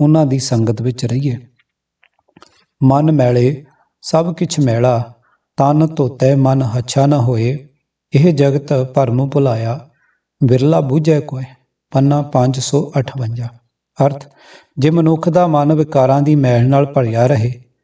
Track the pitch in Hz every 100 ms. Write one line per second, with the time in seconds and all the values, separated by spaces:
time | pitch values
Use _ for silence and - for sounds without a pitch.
0 | 147 160 147 135 127 117 113 110 123 120
1 | 117 127 139 120 - _ _ _ _ _
2 | _ _ _ _ - _ _ _ 131 139
3 | 156 151 123 123 127 143 - _ _ _
4 | - 160 170 160 175 - 131 113 127 120
5 | 117 - _ _ _ - 143 151 156 160
6 | 127 127 131 139 131 135 123 123 120 139
7 | 143 147 120 117 113 143 - _ _ _
8 | _ 143 175 143 139 135 139 139 131 135
9 | 131 123 135 147 139 113 113 139 - _
10 | _ _ _ _ 131 123 143 165 135 151
11 | 156 151 147 131 131 - _ _ _ 135
12 | 139 147 143 135 127 131 - 139 147 143
13 | 123 135 113 117 120 - _ _ _ -
14 | 139 143 - _ - - _ - 143 170
15 | 160 160 175 170 175 147 147 156 151 143
16 | 131 139 143 151 127 120 127 143 143 143
17 | 117 113 123 131 120 - - _